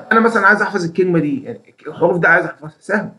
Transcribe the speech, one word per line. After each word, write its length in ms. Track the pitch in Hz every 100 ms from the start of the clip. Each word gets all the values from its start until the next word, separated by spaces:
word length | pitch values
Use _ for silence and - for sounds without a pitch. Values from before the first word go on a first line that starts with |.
| -
أنا 80 | 226
مثلا 280 | 226 220 196
عايز 140 | 208
أحفظ 240 | 196 196 165
الكلمة 340 | 190 185 170
دي، 240 | 147 131
يعني 320 | 120 113 - _ -
الحروف 320 | 160 175 175
دي 80 | 170
عايز 180 | 170 165
أحفظها، 280 | - 156 -
سهل. 320 | - 202 170